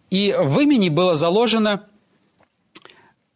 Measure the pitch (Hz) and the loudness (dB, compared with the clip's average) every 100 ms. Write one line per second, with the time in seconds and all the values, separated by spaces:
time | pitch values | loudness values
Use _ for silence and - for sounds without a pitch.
0 | _ 190 202 180 185 180 294 277 185 151 | _ -2 -2 0 0 0 2 2 0 0
1 | 185 160 170 190 240 226 214 202 - _ | 0 0 0 0 0 0 -2 -4 -8 _
2 | _ _ _ _ _ _ _ - - - | _ _ _ _ _ _ _ -20 -20 -20
3 | _ _ _ | _ _ _